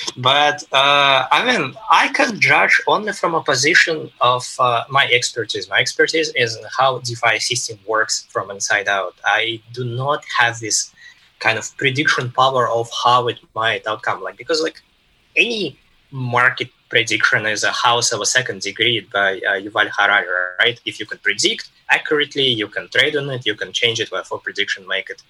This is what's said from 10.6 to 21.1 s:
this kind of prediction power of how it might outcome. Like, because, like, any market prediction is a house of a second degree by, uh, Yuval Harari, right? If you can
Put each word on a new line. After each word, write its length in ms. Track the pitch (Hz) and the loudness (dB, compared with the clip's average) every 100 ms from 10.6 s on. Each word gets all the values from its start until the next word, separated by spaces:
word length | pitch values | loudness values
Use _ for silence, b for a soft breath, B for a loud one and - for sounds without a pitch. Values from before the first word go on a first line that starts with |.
this 320 | 110 - - b b b b - | -4 -4 -4 b b b b -4
kind 200 | 113 110 | -2 -2
of 160 | - - | -6 -2
prediction 520 | 139 127 147 - 123 | -2 0 0 0 -2
power 380 | 131 135 131 113 | 2 2 4 2
of 220 | 117 117 - | 0 -2 0
how 240 | 120 123 120 | 4 4 2
it 100 | - _ | -6 _
might 320 | 113 113 101 107 | -2 -2 -2 -4
outcome. 360 | 107 113 92 | -4 -4 -6
Like, 140 | 92 95 | -8 -12
because, 260 | 123 156 | -4 -2
like, 200 | 160 - _ _ _ _ _ | -2 -6 _ _ _ _ _
any 440 | 156 220 226 156 - _ _ _ | -2 0 -2 -6 -8 _ _ _
market 600 | 135 123 120 123 - 127 _ - | -8 -2 2 2 2 -10 _ -2
prediction 540 | 120 113 110 - 117 | 0 2 0 2 2
is 200 | 107 104 | 0 0
a 80 | 101 | -2
house 400 | - 120 120 117 | 0 2 2 2
of 80 | 110 | 0
a 60 | 101 | 0
second 340 | 127 120 95 | 0 -2 -6
degree 400 | 98 98 113 113 101 | -8 -2 0 0 -2
by, 260 | 101 98 95 | 0 0 0
uh, 200 | 107 98 | -2 -2
Yuval 300 | 101 107 101 - | -2 -2 0 2
Harari, 300 | 101 101 90 90 90 90 | 4 4 2 -2 -4 0
right? 200 | 120 120 | 0 0
If 160 | 110 - | -10 -10
you 60 | |
can 120 | 107 | -12